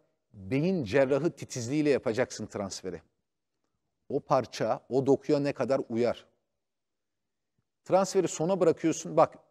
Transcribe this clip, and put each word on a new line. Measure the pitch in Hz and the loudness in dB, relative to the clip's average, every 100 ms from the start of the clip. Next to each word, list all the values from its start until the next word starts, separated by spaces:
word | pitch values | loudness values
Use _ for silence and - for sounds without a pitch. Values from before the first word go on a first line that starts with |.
| _ _ _ | _ _ _
beyin | 107 95 135 175 185 | -16 -4 -2 0 -2
cerrahı | 107 135 131 135 165 | 0 2 2 2 -2
titizliğiyle | - - 127 113 151 147 | -6 -12 -8 -4 0 2
yapacaksın | 120 123 110 120 - 104 | 0 0 -2 -2 -6 -10
transferi. | 107 98 - 95 82 _ _ _ _ _ _ _ _ _ _ - | -8 -8 -8 -10 -12 _ _ _ _ _ _ _ _ _ _ -8
O | 139 | -6
parça, | - 135 110 - 113 - - | 0 0 -2 -4 -4 -4 -2
o | 127 131 | 0 4
dokuya | 131 - 147 | 2 2 0
ne | 143 | 0
kadar | 131 117 135 - | -2 -2 -2 -2
uyar? | 113 117 - - _ _ _ _ _ _ _ _ _ _ _ _ _ _ _ | 0 0 -2 -10 _ _ _ _ _ _ _ _ _ _ _ _ _ _ _
Transferi | - 180 190 196 170 | 0 2 2 0 0
sona | - 165 190 | 0 -2 2
bırakıyorsun. | 165 156 160 - 175 160 | 2 2 0 -2 -2 2
Bak | 147 - _ | 2 0 _